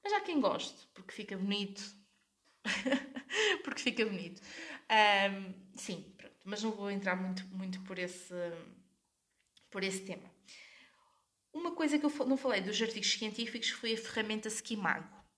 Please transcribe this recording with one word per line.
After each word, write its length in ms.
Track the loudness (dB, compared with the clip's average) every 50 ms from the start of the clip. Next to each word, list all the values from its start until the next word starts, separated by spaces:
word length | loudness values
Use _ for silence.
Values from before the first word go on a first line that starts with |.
| _
mas 100 | 2 2
há 80 | 2
quem 180 | 2 2 2 4
goste, 480 | 4 4 2 2 -2 -6 -10 -14 -20 _ _
porque 180 | -20 -16 -14
fica 240 | -10 -10 -8 -6 -4
bonito. 460 | -2 0 0 0 0 0 -2 -4 -10 -12 -12 -14 -18 -20 _ _ _ _ _ _ _ _ _ _ _ _
<laughs> 1000 | -2 0 0 2 2 2 2 0 -2 -12 -12 -10 -2 2 4 4 4 4 2 0
Porque 180 | -4 -4 0
fica 240 | 0 0 2 2 2
bonito. 360 | 2 2 -4 -6 -8 -10 -14 -16 -14 -14 -12 -12 -12 -12 -14 -2 _
Ahm, 640 | 8 8 10 10 8 8 6 4 2 -2 -8 -10 -12 -12 -16 -16 -14
sim, 380 | -12 -6 -6 -6 -6 -6 -14 -18 -20
pronto, 180 | -20 -20 -20 _ _
mas 180 | -8 -6 -2 0
não 80 | -2
vou 180 | -2 0 -2 -2
entrar 260 | -2 0 0 0 0
muito, 300 | 2 0 -2 -2 -4 -6 -8
muito 340 | -6 -6 -4 -4 -6 -6
por 180 | -8 -8 -4 -4
esse, 340 | -4 -4 -4 -10 -12 -10 -6 -4 -4 -4 -4 -8 -12 -16 -18 -20 -20 _ _ _ _ _ _ _ _ _ _ _ _ _ _ _ _ _
por 140 | -4 -2 0
esse 180 | 0 0 -2
tema. 280 | -4 -6 -10 -10 -10 -18 -20 _ _ -20 -20 -20 -20 -20 -20 -20 -20 -20 _ _ _ _ _ _ _ _ _ _ _ _ -8
Uma 180 | -4 -4 -4
coisa 280 | 0 2 2 4 4 4
que 60 | 4
eu 40 | 4
fa-, 160 | 2 2 2
não 120 | 2 2 2
falei 240 | 4 2 2 2
dos 200 | 2 0 0 0
artigos 300 | 0 0 0 -2 0 0
científicos 580 | 0 0 0 -4 -2 -4 -4 -4 -4 -4 -4 -4
foi 240 | -4 -2 -2 0 0
a 40 | 0
ferramenta 520 | -2 -4 -2 -2 0 0 -2 -2 -2 -4
Skimago. 640 | -6 -6 -4 -4 -4 0 0 0 0 0 -4 -12 -18 -20 -20 _ _